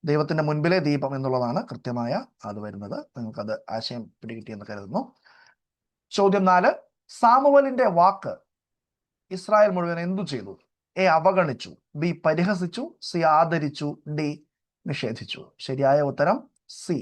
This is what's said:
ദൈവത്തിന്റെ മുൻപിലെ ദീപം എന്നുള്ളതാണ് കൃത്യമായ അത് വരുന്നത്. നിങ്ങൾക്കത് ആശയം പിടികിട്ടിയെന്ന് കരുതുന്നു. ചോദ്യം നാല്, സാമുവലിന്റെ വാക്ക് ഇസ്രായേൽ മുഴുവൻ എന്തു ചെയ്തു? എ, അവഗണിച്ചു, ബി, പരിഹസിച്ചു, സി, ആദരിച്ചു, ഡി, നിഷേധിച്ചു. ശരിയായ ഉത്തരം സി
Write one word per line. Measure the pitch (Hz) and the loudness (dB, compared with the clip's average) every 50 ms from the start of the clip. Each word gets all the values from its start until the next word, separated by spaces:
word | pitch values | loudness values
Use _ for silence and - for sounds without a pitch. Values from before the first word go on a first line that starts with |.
| - 151 | 0 0
ദൈവത്തിന്റെ | 147 151 156 151 170 156 151 151 | 0 0 0 0 -2 -2 0 -2
മുൻപിലെ | 151 151 151 170 180 185 151 147 | -2 0 0 2 0 2 2 0
ദീപം | 147 143 143 135 139 | -2 -2 -2 -4 -6
എന്നുള്ളതാണ് | 131 135 131 127 127 123 117 120 185 277 - | -4 -4 -2 -2 -2 -2 -2 -2 -4 -6 -8
കൃത്യമായ | - - _ 127 120 120 117 117 143 214 269 _ _ _ - 107 | -12 -12 _ -8 -6 -4 -4 -4 -4 -6 -6 _ _ _ -14 -14
അത് | 101 107 104 | -12 -10 -12
വരുന്നത്. | 104 98 101 104 98 - - 294 _ _ | -12 -12 -14 -12 -12 -12 -12 -12 _ _
നിങ്ങൾക്കത് | 131 117 110 110 117 107 110 107 107 _ - 110 | -12 -12 -12 -10 -10 -8 -8 -8 -8 _ -10 -10
ആശയം | 113 113 - 127 120 110 - _ _ | -8 -8 -8 -10 -12 -14 -14 _ _
പിടികിട്ടിയെന്ന് | - 113 113 113 107 117 110 101 104 107 | -16 -14 -14 -14 -14 -14 -16 -16 -14 -14
കരുതുന്നു. | 107 101 101 95 117 202 277 - _ _ _ _ _ _ _ _ _ _ _ _ _ _ _ _ _ _ _ _ - - | -14 -14 -12 -8 -6 -6 -8 -8 _ _ _ _ _ _ _ _ _ _ _ _ _ _ _ _ _ _ _ _ 0 2
ചോദ്യം | 196 196 190 202 190 190 | 2 4 4 4 4 4
നാല്, | 185 180 185 254 - - _ _ _ _ _ _ - - | 4 6 4 2 0 0 _ _ _ _ _ _ -4 2
സാമുവലിന്റെ | - 226 240 262 277 285 277 277 277 269 254 240 254 214 175 170 | 4 6 6 6 6 6 6 6 6 4 0 0 0 2 4 6
വാക്ക് | 170 190 196 190 - 131 92 - _ _ _ _ _ _ _ _ _ _ _ _ _ _ _ _ _ _ | 4 4 4 0 -8 -10 -10 -10 _ _ _ _ _ _ _ _ _ _ _ _ _ _ _ _ _ _
ഇസ്രായേൽ | 185 185 - - 214 214 214 208 185 | -12 -12 -2 2 4 4 4 4 4
മുഴുവൻ | 180 175 170 170 165 170 | 0 -2 -2 -2 -4 -4
എന്തു | 175 190 190 - 143 | -4 -4 -4 -4 -6
ചെയ്തു? | 143 120 98 98 92 _ _ _ _ _ _ _ _ | -6 -8 -8 -10 -16 _ _ _ _ _ _ _ _
എ, | 180 190 185 160 160 | 2 4 4 4 6
അവഗണിച്ചു, | 156 190 196 185 175 151 123 - - - - _ _ _ _ | 4 4 4 4 2 0 -2 -6 -10 -18 -18 _ _ _ _
ബി, | 147 156 175 170 170 - | -4 -2 -2 -4 0 0
പരിഹസിച്ചു, | 156 156 160 175 190 208 180 180 170 - 233 269 339 - _ | 0 2 2 0 0 0 -2 -4 -6 -6 -8 -10 -10 -12 _
സി, | - - - 175 165 160 156 156 | -16 -8 -4 0 2 4 4 4
ആദരിച്ചു, | 170 160 165 165 147 143 147 - 151 147 147 _ _ 151 151 151 | 4 2 2 -2 -2 -4 -6 -6 -6 -6 -8 _ _ -8 -6 -4
ഡി, | 156 147 147 151 _ _ _ _ _ _ _ _ _ | -4 -4 -6 -8 _ _ _ _ _ _ _ _ _
നിഷേധിച്ചു. | - 139 - - 113 110 - - - - - - _ _ _ | -8 -6 -4 -4 -6 -6 -6 -10 -12 -12 -14 -14 _ _ _
ശരിയായ | - - 135 135 139 131 139 147 | -10 -8 -4 2 4 4 4 4
ഉത്തരം | 147 139 127 - 147 160 214 277 - _ _ _ _ _ | 2 0 0 0 0 0 0 -2 -4 _ _ _ _ _
സി | - - - - 175 131 | -20 -18 -6 -4 -4 -4